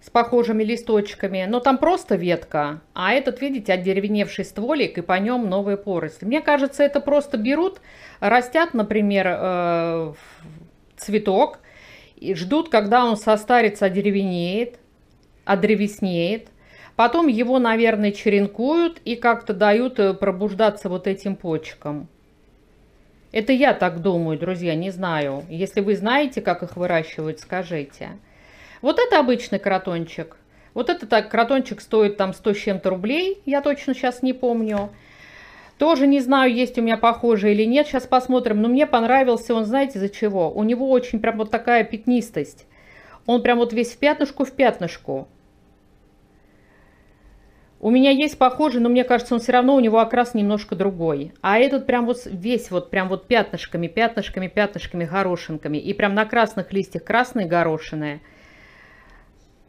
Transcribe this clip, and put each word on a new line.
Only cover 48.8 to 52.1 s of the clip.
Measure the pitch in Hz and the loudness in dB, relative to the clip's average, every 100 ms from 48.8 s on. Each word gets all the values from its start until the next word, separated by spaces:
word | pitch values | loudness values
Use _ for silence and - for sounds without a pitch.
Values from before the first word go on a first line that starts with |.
но | 233 | 2
мне | 240 247 | 2 4
кажется, | 247 240 | 0 2
он | 233 | -2
всё | 233 | 2
равно, | 247 254 277 | 2 6 4
у | |
него | 233 220 | 4 4
окрас | 220 247 240 | 2 2 0
немножко | 226 208 208 208 180 | 0 0 -2 -4 -4
другой. | 190 185 165 143 151 - | -4 -2 -2 -2 -6 -6
А | - 214 | 0 4
этот | 262 269 269 | 4 2 0
прям | 240 | -2
вот | 240 | 0